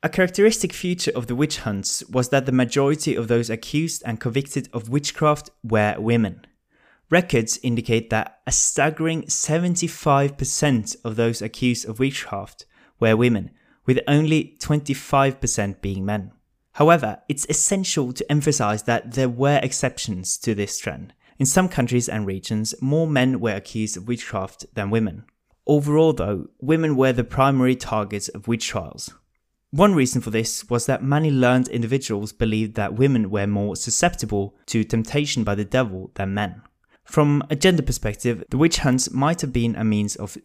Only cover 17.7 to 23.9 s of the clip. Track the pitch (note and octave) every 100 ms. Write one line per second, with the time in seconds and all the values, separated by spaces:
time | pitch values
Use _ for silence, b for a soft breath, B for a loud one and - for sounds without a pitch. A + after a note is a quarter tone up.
17.7 | G3 F#3 D#3+ B2+ B2+ - D3 D3 C#3 G#2
18.7 | G#2+ - A2+ A#2+ C3 B2+ A#2+ C#3 C#3 A#2+
19.7 | - B2+ - - F#2 F#2 - A#2 G2+ G2+
20.7 | - - C#2 - _ b b C3+ F#3+ F#3
21.7 | - B2 B2 A#2 G#2+ G2 F#2+ - G#2+ A2
22.7 | - C3+ D#3 D#3+ C3+ B2+ B2 A2+ G2+ -
23.7 | A2 G#2+